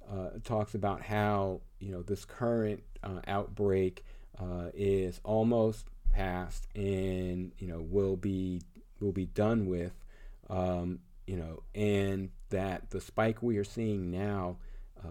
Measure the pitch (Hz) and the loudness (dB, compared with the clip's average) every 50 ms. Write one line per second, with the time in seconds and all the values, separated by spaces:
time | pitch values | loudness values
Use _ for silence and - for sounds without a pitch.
0 | - - 101 95 92 90 - - 110 - 117 107 104 104 - 110 95 101 98 - | -12 -8 -6 -6 -6 -6 -6 -8 -4 -2 0 0 0 0 -2 -2 0 0 -2 -2
1 | - 98 104 104 104 104 104 101 98 95 92 90 - - - - 98 98 95 90 | -4 -2 2 2 4 4 4 2 2 0 0 -4 -6 -12 -14 -12 -8 -8 -6 -6
2 | 87 92 101 95 - - - - 123 117 117 117 110 107 104 - - - - - | -4 -2 -4 -4 -4 -10 -6 -2 0 2 2 4 2 2 0 -2 -6 -12 -12 -10
3 | - 101 95 90 - - 98 101 101 - 101 104 104 101 95 95 95 92 92 - | -8 -6 -6 -6 -4 -2 -2 -2 -2 -2 -2 2 4 4 6 6 4 2 0 -4
4 | - - - - - - - - 95 90 90 90 87 85 - - 101 98 98 98 | -10 -16 -16 -16 -16 -16 -10 -8 -6 -4 -4 -4 -4 -6 -4 0 2 4 4 4
5 | 92 90 87 - - - 107 110 110 113 120 117 110 113 107 - - - - - | 4 0 -2 -4 -2 2 4 4 6 6 6 6 6 4 4 0 -6 -12 -14 0
6 | - - - - 95 92 90 90 90 90 - - - - - 104 101 98 98 95 | 4 6 6 6 4 2 0 0 -2 -4 -4 -6 -6 -6 -4 -2 0 2 2 2
7 | 95 95 92 92 92 90 90 90 90 90 - - 98 90 82 82 82 82 87 101 | 2 2 2 0 0 0 0 -2 -4 -6 -6 -8 -8 -6 -4 -4 -4 0 2 4
8 | 98 95 95 90 90 104 95 95 92 92 90 87 85 - - - - - - - | 4 4 2 2 0 0 0 2 0 0 -2 -4 -6 -8 -16 -20 -20 -20 -8 -2
9 | 104 101 90 95 92 87 - - 127 127 117 117 104 92 90 87 85 90 - - | -2 0 0 0 -2 0 2 2 4 4 4 4 2 2 0 0 -2 -4 -6 -10
10 | - - - - - - - - - - 92 92 90 90 90 90 87 87 90 87 | -14 -16 -16 -16 -16 -16 -16 -16 -10 -4 0 0 2 2 2 0 0 -2 -4 -4
11 | - - - - - - 95 90 80 80 80 - - - - 101 104 104 101 98 | -8 -14 -20 -14 -8 -6 -4 -4 -4 -6 -8 -10 -12 -10 -2 2 2 4 4 4
12 | 98 98 98 98 95 92 - - - - - 95 95 98 92 87 - - - 95 | 4 2 0 0 -2 -4 -8 -12 -6 -2 -2 0 0 0 -2 -4 -4 -6 -6 -6
13 | - - - - 110 113 110 - - 120 113 101 101 98 - 117 113 110 104 101 | -6 -4 0 2 2 2 2 2 0 2 2 2 0 0 -2 -2 0 0 2 0
14 | 92 87 87 90 98 104 101 101 92 90 90 - - - - - - - - - | 0 -2 -2 -2 -2 0 0 0 -2 -2 -4 -6 -10 -12 -12 -12 -14 -14 -14 -14
15 | - 85 | -12 -10